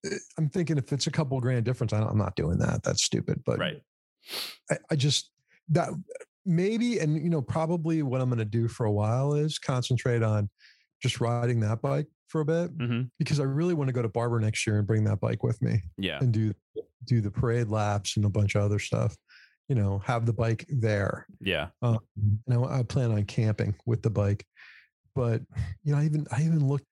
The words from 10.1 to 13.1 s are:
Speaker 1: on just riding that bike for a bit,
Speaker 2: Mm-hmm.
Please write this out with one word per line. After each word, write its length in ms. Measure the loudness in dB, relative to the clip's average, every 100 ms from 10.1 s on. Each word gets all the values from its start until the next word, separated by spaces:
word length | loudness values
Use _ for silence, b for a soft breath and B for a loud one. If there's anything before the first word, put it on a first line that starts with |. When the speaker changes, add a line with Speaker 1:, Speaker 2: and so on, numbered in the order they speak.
| 2
Speaker 1:
on 280 | 2 2 0 _ B B B _
just 200 | -4 0
riding 380 | 0 0 0 2
that 200 | 0 0
bike 260 | 0 -2 -2 _ _
for 140 | -2
a 20 |
bit, 320 | 0 0 0 -4
Speaker 2:
Mm-hmm. 280 | -2 -2 -2